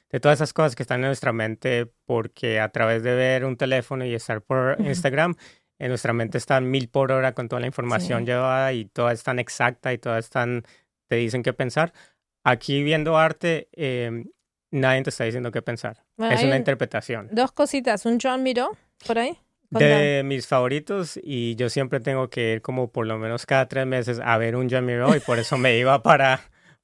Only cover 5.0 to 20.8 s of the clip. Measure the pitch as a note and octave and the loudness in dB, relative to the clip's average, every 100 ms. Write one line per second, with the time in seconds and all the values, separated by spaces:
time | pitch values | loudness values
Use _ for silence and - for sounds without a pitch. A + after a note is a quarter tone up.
5 | C#3+ C3 E3+ E3+ - _ _ _ C3 B2 | 0 2 0 -2 -10 _ _ _ -4 -2
6 | - A#2 A2+ B2+ - C3+ B2+ C3+ A#2+ C#3 | -2 -2 -2 -4 0 0 2 -2 -2 -2
7 | C3+ C3 C3 B2 A#2 B2 B2 - B2 A#2 | 0 2 0 -2 -6 -4 -4 -6 -2 -2
8 | F3 A#2+ A#2+ B2 C3 C3 C3+ B2+ G#2 - | 0 -2 0 0 0 2 0 -2 -6 -2
9 | A#2+ A#2 - B2 A#2+ - B2 B2 C3+ B2 | 0 0 -2 -4 -4 0 -2 0 -6 -4
10 | B2 A2+ A2+ C3+ A#2+ B2 - _ _ _ | -4 -4 -2 -2 -2 -4 -8 _ _ _
11 | _ A#2+ A#2 B2+ A#2+ A#2+ C3 D3 E3+ - | _ 0 0 -2 -2 -2 -4 0 -2 -4
12 | - _ _ _ C3 B2 - C#3 C#3+ D#3 | -20 _ _ _ 0 0 0 -2 2 0
13 | D3+ D#3+ D#3+ D#3 F3 D#3+ - - C#3+ B2 | 2 4 4 2 -2 -2 -4 -6 -4 -2
14 | A#2+ A#2 A#2+ - _ _ _ C#3 C3 C3 | -4 -6 -10 -18 _ _ _ 0 2 2
15 | C3+ - A#2 B2 A#2+ A#2 - A#2 A2+ A2+ | 0 -2 -4 -2 -4 -6 -6 -8 -8 -12
16 | _ - A3+ A#2+ B2+ C3+ A3+ C3 B2 A2+ | _ -6 0 2 4 2 0 -2 -2 -4
17 | - A2+ G#2 A3 C4+ - D4 C#4 B3 G#3 | -6 -8 -4 -2 -2 2 0 0 -2 -2
18 | A#3 A#3+ C4 C4 C4 A#3+ C#4+ - _ _ | 0 0 0 -2 0 0 -2 -6 _ _
19 | - C4 B3 E4+ _ _ _ - D3 D3 | -4 -2 -2 -6 _ _ _ 2 4 6
20 | D3 C#3+ C3+ C3+ - C3+ B2 D3 | 4 0 0 -4 0 2 2 -2